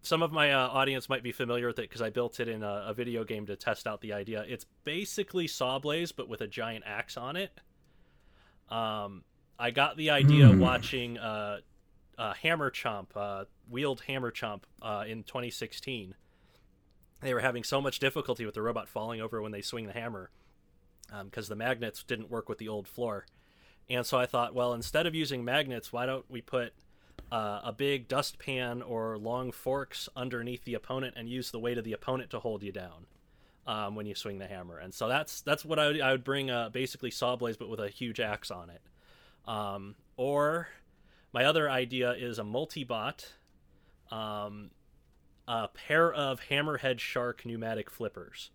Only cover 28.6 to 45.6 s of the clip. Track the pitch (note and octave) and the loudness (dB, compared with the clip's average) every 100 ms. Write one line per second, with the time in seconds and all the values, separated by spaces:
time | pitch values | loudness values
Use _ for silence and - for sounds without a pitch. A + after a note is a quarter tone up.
28.6 | B2 A#2+ A#2+ A#2 A2+ A2 G#2+ B2 B2+ - | -2 -4 -4 -4 -2 -4 -2 -2 -4 -4
29.6 | - C3+ C3+ - - - B2+ A#2+ A#2 B2 | -2 -2 -2 -8 -10 -6 -4 -4 -4 -6
30.6 | - A#2 - C3 C3 A#2 A2+ B2 B2 A#2 | -4 -6 -4 -4 -4 -6 -6 -6 -4 -2
31.6 | A#2 A#2+ A2+ G#2+ - C3 B2 A#2 A#2 G#2+ | -2 -2 -2 -4 -2 -2 -2 -6 -4 -4
32.6 | G2+ F#2+ F2+ D#2+ F2 - _ - - _ | -6 -8 -10 -14 -20 -20 _ -20 -20 _
33.6 | - G#2+ G2+ G#2+ G#2 G2 A2 G2 F#2+ F#2+ | -4 -2 -2 -4 -6 -6 -6 -8 -10 -10
34.6 | F2 E2+ F2+ - A2+ C3 D#3 - - D3 | -12 -12 -12 -4 0 2 0 -8 -2 -2
35.6 | D3+ D#3 D3+ D3+ C3+ C3 B2 C#3 C3+ B2 | 0 4 4 4 4 2 2 0 2 0
36.6 | A2+ B2 C3 - B2 - B2 B2+ A#2+ A2 | 0 -2 -2 -2 -6 0 0 2 -2 -4
37.6 | G#2+ A2 G#2 - B2 G#2+ A2 G#2 - F2+ | -6 -4 -4 -4 -6 -2 -2 -2 -6 -10
38.6 | F2 F2 - - _ - - _ - A2 | -12 -18 -20 -20 _ -20 -20 _ -8 -4
39.6 | G#2 G2 G2 G2+ _ - B2+ C#3+ D3 E3 | -4 -6 -10 -16 _ -4 0 4 4 2
40.6 | E3 - - _ - - _ A#2+ C3 D#3+ | -4 -14 -20 _ -20 -20 _ 4 6 6
41.6 | D3+ C3 B2+ B2+ B2 B2 B2 A2+ G#2 A#2 | 4 2 0 0 0 0 -4 -6 -4 -4
42.6 | D#3 - B2+ A2+ A2 - - - _ _ | -4 -6 -4 -2 -2 -6 -14 -20 _ _
43.6 | _ - _ - - A2 A2 G#2 G#2 G#2 | _ -20 _ -20 -10 -6 -4 -4 -6 -8
44.6 | G2+ _ _ - _ - _ - - A#2 | -16 _ _ -20 _ -20 _ -20 -4 -2